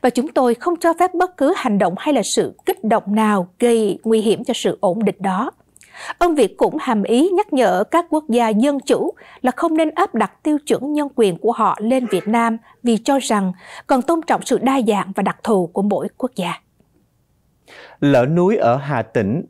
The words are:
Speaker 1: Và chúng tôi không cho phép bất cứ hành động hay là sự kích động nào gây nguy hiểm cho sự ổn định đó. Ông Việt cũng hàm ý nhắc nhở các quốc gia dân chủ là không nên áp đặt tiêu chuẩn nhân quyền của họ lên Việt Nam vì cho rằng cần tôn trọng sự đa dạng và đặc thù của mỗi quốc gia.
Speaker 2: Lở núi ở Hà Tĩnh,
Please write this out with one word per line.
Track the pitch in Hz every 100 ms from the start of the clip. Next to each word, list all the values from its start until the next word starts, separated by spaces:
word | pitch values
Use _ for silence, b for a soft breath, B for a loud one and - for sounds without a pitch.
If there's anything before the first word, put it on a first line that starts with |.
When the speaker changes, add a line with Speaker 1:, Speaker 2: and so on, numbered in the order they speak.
Speaker 1:
Và | 254
chúng | 247 302
tôi | 311 247
không | 226 339 339
cho | 339 330
phép | 370
bất | 349 359 -
cứ | 285 392
hành | 240 202
động | 190 180
hay | 302
là | 269
sự | 190 - 147 - -
kích | 381
động | 220 220 196
nào | 214 214 208 180 -
gây | 240 226 214 -
nguy | 220 220
hiểm | 214 185
cho | 254
sự | 233 208 -
ổn | 196 190
định | 202 -
đó. | 190 185 262 - _ _ B B B B
Ông | 349
Việt | 302 196 -
cũng | - 302
hàm | - 214
ý | 196 233 359
nhắc | 370 415
nhở | 269 214 180 214
các | 339 349
quốc | 311 302
gia | 233 226
dân | 214 285 285
chủ | - 196 330 - B B
là | 247 -
không | 330 320
nên | 311
áp | 311 392
đặt | 226 196 _
tiêu | 311 294 -
chuẩn | 214 277
nhân | 294 277 -
quyền | 208 170
của | 220
họ | 233 208 -
lên | 214 262 240
Việt | 185 202
Nam | 233 233 226 b b
vì | 240 220
cho | - 269
rằng | - 208 185 - B B -
cần | 269
tôn | 254 330 -
trọng | 220
sự | - 233
đa | 254 277 220
dạng | 202 185 202
và |
đặc | 196 -
thù | - 202 170
của | -
mỗi | 202 175 170 -
quốc | 247 -
gia. | 170 156 _ _ _ _ _ _ _ _ _ _ _ B B B
Speaker 2:
Lở | 143 131 127
núi | 170 180 220
ở | 117 131
Hà | 139 127
Tĩnh, | 113 123 98 135